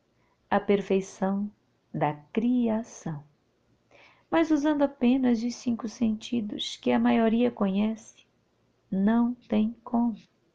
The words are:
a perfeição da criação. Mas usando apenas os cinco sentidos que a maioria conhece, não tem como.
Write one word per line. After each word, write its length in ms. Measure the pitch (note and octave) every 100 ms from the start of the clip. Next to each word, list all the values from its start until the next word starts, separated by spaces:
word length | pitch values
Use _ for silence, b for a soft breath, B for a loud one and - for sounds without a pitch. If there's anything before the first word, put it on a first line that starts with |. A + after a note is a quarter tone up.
| _ _ _ _ _
a 100 | G3+
perfeição 920 | G3+ G3 F3+ F#3+ F#3+ - F#3+ G3 G#3 - _ _ _
da 200 | D3+ D3 D3 -
criação. 920 | A3+ A#3+ B3 A3+ A3 A3+ - - D3 - _ _ _ _ _ _ b b b b
Mas 200 | E4 D#4+
usando 320 | D4+ D4+ D4
apenas 640 | C#4+ - A#3+ C4+ B3 A3+
os 100 | A#3+ -
cinco 320 | B3 A3+ G#3+
sentidos 880 | - A3+ G#3+ - A#3+ G#3 - - -
que 160 | B3
a 80 | A#3+
maioria 520 | A#3+ A#3 A3+ A3+ A#3+
conhece, 720 | A#3+ G3 G3 G#3+ A3 - _ _ _ _ _ _ _ _
não 460 | F#3+ G3+ A#3 A#3+ B3 -
tem 280 | G#3+ A3 A#3
como. 320 | - A#3 A#3+ F#3+ - _ _